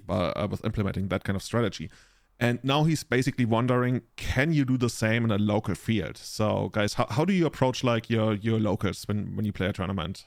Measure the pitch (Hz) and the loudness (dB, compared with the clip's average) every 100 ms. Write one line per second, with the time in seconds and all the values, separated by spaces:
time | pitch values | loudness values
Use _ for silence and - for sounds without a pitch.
0 | - 95 87 - 95 98 - 110 98 95 | 0 0 0 -2 -4 -2 -4 -2 -2 -2
1 | 95 92 - 98 - 117 110 - 80 - | -2 -2 -2 -4 -2 0 0 -2 -10 -14
2 | - _ _ _ 120 120 131 143 156 151 | -20 _ _ _ 0 0 0 2 4 2
3 | - 123 131 - 117 113 123 127 123 127 | 0 0 0 0 2 2 2 2 2 0
4 | - - - 127 151 151 127 127 120 - | -4 -8 -2 0 2 2 2 2 0 0
5 | 110 113 117 101 104 104 107 87 - 110 | 0 2 2 2 2 2 0 -4 -2 -2
6 | 69 - - - 107 98 101 107 104 - | -2 -8 -12 -2 0 0 -2 -2 -2 -2
7 | - 113 170 190 156 - 131 123 123 117 | -2 0 2 2 2 2 0 2 0 0
8 | - 113 110 104 110 110 104 98 95 92 | 0 2 2 2 0 2 2 0 0 -2
9 | - 104 92 95 104 - 95 - 92 98 | -4 -4 -4 -4 -4 -2 -2 -2 -4 -4
10 | 82 - | -6 -8